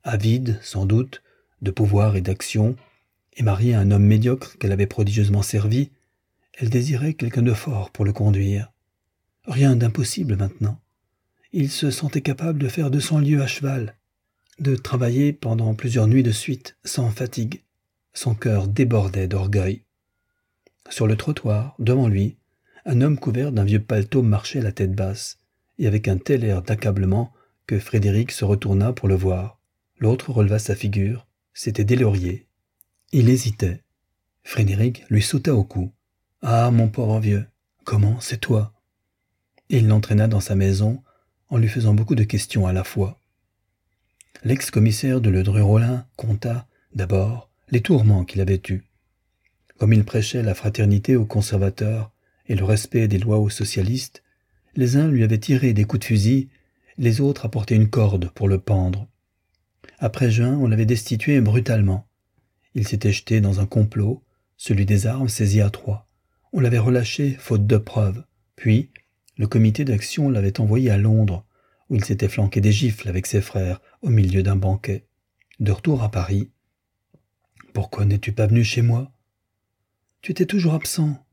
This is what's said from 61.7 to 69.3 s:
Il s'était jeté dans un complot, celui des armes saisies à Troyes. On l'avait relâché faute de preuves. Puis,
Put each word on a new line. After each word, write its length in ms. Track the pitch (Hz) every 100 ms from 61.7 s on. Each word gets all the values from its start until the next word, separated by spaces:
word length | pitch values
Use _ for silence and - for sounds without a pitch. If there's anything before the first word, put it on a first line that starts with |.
| 113 101 95 - _ _ _ _ _ _ -
Il 120 | 101
s'était 260 | 107 104
jeté 280 | 95 - 110
dans 200 | 101 98
un 40 | 98
complot, 560 | 117 107 107 101 131 _ _ _ _
celui 280 | - 101 98
des 220 | 101 110
armes 220 | 131 127
saisies 320 | - 104 104
à 80 | 104
Troyes. 380 | - - 104 _ _ _ _ _
On 80 | 202
l'avait 180 | 123 120
relâché 580 | 113 123 110 - 143 131
faute 260 | - 110 104
de 120 | 110
preuves. 460 | 107 - 101 104 - _ _ _
Puis, 360 | 113 107 156 - _ _ _